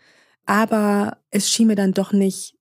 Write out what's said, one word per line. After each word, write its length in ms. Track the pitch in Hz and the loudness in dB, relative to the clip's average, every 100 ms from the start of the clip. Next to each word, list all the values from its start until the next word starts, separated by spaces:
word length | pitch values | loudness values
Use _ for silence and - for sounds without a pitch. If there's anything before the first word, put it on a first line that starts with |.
| _ _ _ _ - | _ _ _ _ -2
Aber 720 | 202 226 220 208 202 208 - _ | 0 0 0 0 0 -2 -8 _
es 200 | - - | -4 -2
schien 160 | - 226 | 2 2
mir 80 | 202 | 2
dann 180 | 190 | 0
doch 200 | 190 190 | 0 0
nicht 420 | 202 190 190 - _ | 0 0 -2 -14 _